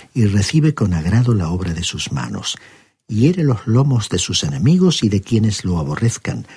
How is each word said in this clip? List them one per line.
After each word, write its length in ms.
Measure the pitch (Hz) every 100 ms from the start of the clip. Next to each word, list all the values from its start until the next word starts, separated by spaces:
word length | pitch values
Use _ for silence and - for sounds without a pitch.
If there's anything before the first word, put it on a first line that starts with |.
| - -
y 100 | 104
recibe 480 | 101 95 156 151
con 220 | 147 101 85
agrado 400 | 80 113 123 107
la 140 | 80
obra 240 | 90 90 82
de 80 |
sus 280 | 82 - -
manos. 460 | - - 104 - - - - _ _ -
Hiere 360 | 107 139 185
los 240 | 147 113 -
lomos 420 | 120 139 123 -
de 80 | 90
sus 260 | - 90
enemigos 600 | 78 - 123 180 180 -
y 60 | 110
de 120 | 98
quienes 420 | - 113 107 98
lo 140 | 92 87
aborrezcan, 680 | 71 76 117 - - 127 -